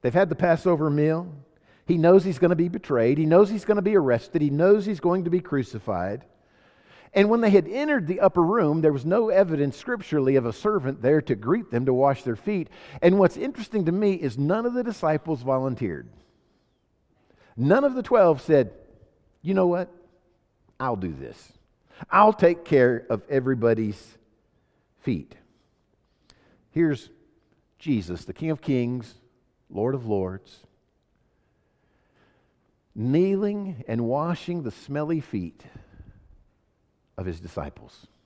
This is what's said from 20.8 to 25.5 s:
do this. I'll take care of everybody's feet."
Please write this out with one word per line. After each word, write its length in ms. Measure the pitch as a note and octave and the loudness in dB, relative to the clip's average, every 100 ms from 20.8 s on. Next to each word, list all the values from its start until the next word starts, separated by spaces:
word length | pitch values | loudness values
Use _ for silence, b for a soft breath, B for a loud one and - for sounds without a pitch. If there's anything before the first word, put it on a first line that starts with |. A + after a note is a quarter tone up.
| C3 | -6
do 180 | A2 F2+ | -4 -6
this. 400 | C#2+ C2 - - _ _ _ _ B B | -10 -16 -18 -20 _ _ _ _ B B
I'll 200 | F3+ G#3+ | 4 4
take 320 | G#3+ F3 E3+ | 4 2 2
care 400 | - C#3+ B2 B2 - | 0 2 4 2 -4
of 120 | A2+ - | -6 -2
everybody's 880 | C#3 B2+ B2+ A#2 A2+ A2 G2+ - - _ _ _ _ _ _ _ _ | -4 -2 0 0 0 -2 -8 -16 -20 _ _ _ _ _ _ _ _
feet." 340 | - G2 - - _ | -6 -6 -8 -20 _